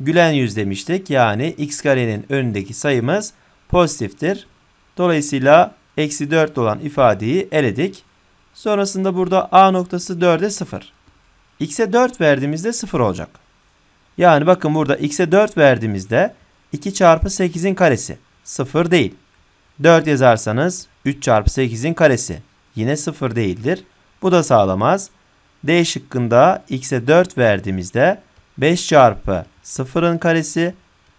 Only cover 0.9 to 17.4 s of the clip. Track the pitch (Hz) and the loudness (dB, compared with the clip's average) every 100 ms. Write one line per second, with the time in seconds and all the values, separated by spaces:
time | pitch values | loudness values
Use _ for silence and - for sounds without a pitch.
0.9 | 185 190 139 113 104 151 - 147 - 147 | -6 -2 0 2 0 -4 -6 -8 -4 0
1.9 | 131 120 104 - 139 123 104 98 113 151 | 0 0 -4 -6 -4 -4 -4 -6 -6 -2
2.9 | 131 120 196 214 - _ _ _ 180 165 | -2 0 -2 -6 -14 _ _ _ 0 0
3.9 | - 104 - 156 196 - _ _ _ _ | -2 -8 -6 -6 -6 -10 _ _ _ _
4.9 | - 180 156 147 139 135 160 - _ _ | -4 -2 -2 -2 0 4 4 4 _ _
5.9 | - 151 - 143 160 156 139 113 107 147 | -6 -6 -4 -2 0 0 -2 -2 -2 -6
6.9 | 143 123 98 107 170 - 156 127 104 190 | 2 2 2 -2 -4 -2 -2 -2 -2 -6
7.9 | - _ _ _ _ _ - 220 208 202 | -8 _ _ _ _ _ -10 -4 -2 -2
8.9 | 190 190 180 180 185 - 180 190 185 180 | -2 -2 -2 0 -2 2 4 6 2 -4
9.9 | 175 - 175 175 160 202 196 175 - - | -8 -8 -2 0 2 0 -6 -8 -12 -16
10.9 | _ _ _ _ _ _ - 160 - 220 | _ _ _ _ _ _ -10 -8 -4 0
11.9 | 233 247 247 160 139 139 156 208 233 202 | 2 0 2 2 2 0 -4 -6 -6 -4
12.9 | 156 113 87 78 _ _ _ _ _ _ | -2 -2 -2 -10 _ _ _ _ _ _
13.9 | _ _ - 175 151 160 180 160 156 147 | _ _ 0 4 4 4 2 0 0 0
14.9 | - 151 - 175 190 214 - 143 123 113 | -2 -2 -2 0 2 2 4 4 4 -2
15.9 | 98 95 117 202 - _ _ _ 147 196 | -6 -2 -2 -2 -4 _ _ _ -10 -8
16.9 | 190 175 165 190 - | 2 4 4 0 -4